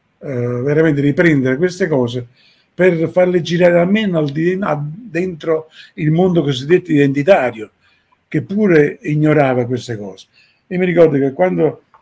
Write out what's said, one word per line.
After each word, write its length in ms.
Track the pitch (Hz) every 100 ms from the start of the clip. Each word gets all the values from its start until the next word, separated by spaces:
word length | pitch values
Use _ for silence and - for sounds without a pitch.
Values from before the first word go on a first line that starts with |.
| _ _
eh, 100 | 147
veramente 720 | 123 120 123 135 147 160 143
riprendere 580 | 143 143 170 143 131 131
queste 300 | 180 175 175
cose 380 | 143 120 123 120 _ _ _ _
per 340 | - 180 165 160
farle 320 | 180 180 180
girare 380 | 143 170 175 175
almeno 380 | 175 214 208 170
al 140 | 147
di, 260 | 143 170 190
a, 240 | 190 147
dentro 880 | 147 180 240 160 185 156 165 160 - - - -
il 160 | 156
mondo 300 | 165 185 170
cosiddetto 500 | 143 127 139 180 175
identitario, 800 | 147 139 139 143 185 123 110 104 _ _ _ _ _ _
che 80 | 151
pure 560 | 117 202 208 160 147 -
ignorava 640 | - 151 151 151 135 123 120
queste 280 | 123 120 107
cose. 300 | 101 95 - _ _ _ -
E 100 | 180
mi 80 | 185
ricordo 320 | 170 160 143
che 140 | 135
quando 500 | 135 185 175 151 - _ _